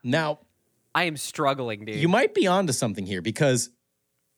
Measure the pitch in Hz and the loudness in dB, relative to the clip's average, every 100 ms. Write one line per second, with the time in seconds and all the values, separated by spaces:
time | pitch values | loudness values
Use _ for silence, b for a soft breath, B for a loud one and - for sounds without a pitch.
0 | 123 147 151 147 _ _ _ _ _ 160 | -2 0 0 -4 _ _ _ _ _ -2
1 | 175 147 - - 143 139 120 104 107 107 | -2 -4 -10 -2 0 0 -4 -6 -6 -2
2 | 160 208 415 415 190 185 185 127 120 98 | 2 4 2 2 2 2 2 0 -2 -4
3 | 95 92 87 110 147 127 - _ _ _ | -6 -4 -4 0 2 2 0 _ _ _
4 | _ _ _ | _ _ _